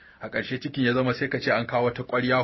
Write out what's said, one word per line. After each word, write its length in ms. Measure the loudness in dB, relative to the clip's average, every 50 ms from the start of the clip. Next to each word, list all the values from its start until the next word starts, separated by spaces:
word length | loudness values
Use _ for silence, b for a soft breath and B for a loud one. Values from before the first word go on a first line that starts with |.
| b b b b
A 100 | -12 -6
ƙarshe 300 | -4 -4 -4 -4 -6 -6
cikin 240 | -6 -6 -2 0 2
ya 80 | 2 4
zama 200 | 2 2 2 0
sai 140 | 0 -2 -2
ka 100 | -2 -2
ce 120 | 0 2
an 140 | 2 2 0 0
kawo 180 | 0 2 2
wata 180 | 2 0 -2 -8
ƙwarya 380 | -2 -2 0 2 2 2 2